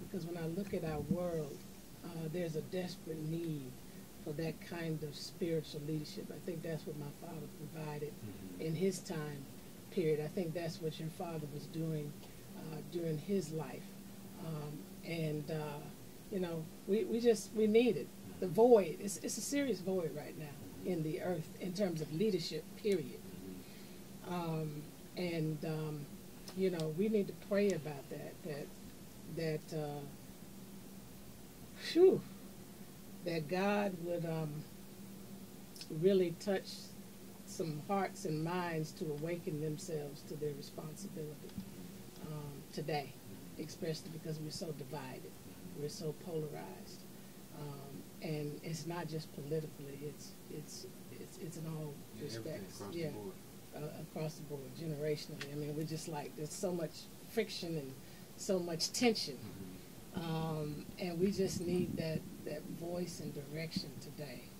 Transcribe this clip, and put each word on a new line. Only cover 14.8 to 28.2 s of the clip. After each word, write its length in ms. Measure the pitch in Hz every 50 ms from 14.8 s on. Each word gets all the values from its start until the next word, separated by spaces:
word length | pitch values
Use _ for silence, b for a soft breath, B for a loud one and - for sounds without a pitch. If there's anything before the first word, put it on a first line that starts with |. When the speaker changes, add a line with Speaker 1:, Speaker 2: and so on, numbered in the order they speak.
| - - - - - 160
Speaker 1:
and, 400 | 165 165 160 151 151 151 147 160
uh, 280 | 160 156 151 151 143 143 - - - - - - - - - -
you 80 | 214 185
know, 240 | 180 170 165 160 160 - - - - -
we, 180 | 196 226 -
we 140 | - 220 240
just, 300 | 233 233 220 214 - - -
we 120 | 214 214 214
need 280 | 208 226 254 240 180
it. 120 | 208 - - - - - - - -
The 60 | 190 185
Speaker 2:
Mm-hmm. 80 | 160
Speaker 1:
void, 420 | 208 233 254 240 208 185 160 - -
it's, 180 | 202 196 - -
it's 200 | - 254 - -
a 40 |
serious 380 | - - 285 285 285 262 196 175
void 320 | 170 190 190 185 165 156 -
right 220 | 147 139 - - 160
now 80 | 156 147 - - - - - -
Speaker 2:
Mm-hmm. 100 | - 190
Speaker 1:
in 120 | 180 165 151
the 180 | 156 165 -
earth 260 | - 175 175 160 160 - - -
in 120 | 202 180 175
terms 280 | 185 208 180 165 156
of 120 | 151 135 151
leadership, 500 | 160 208 220 185 170 160 - 160 156 - - - -
period. 380 | - 214 196 165 135 123 - - - 95 - - - - - - B B B B B B B B B B B - - 185
Speaker 2:
Mm-hmm. 60 | 180
Speaker 1:
Um, 480 | 175 170 165 160 160 156 151 147 151 151 - - - - - -
and, 420 | 185 180 175 165 165 156 156 156 151 -
um, 400 | 160 156 156 156 151 151 147 147 - - - - - - - - - - 185
you 120 | 190 185
know, 220 | 175 160 160 156 151 170
we 120 | 208 220
need 180 | 220 208 190 160
to 60 | - - - -
pray 240 | 208 202 202 202
about 380 | 180 160 143 151 147 139 - -
that, 240 | - 147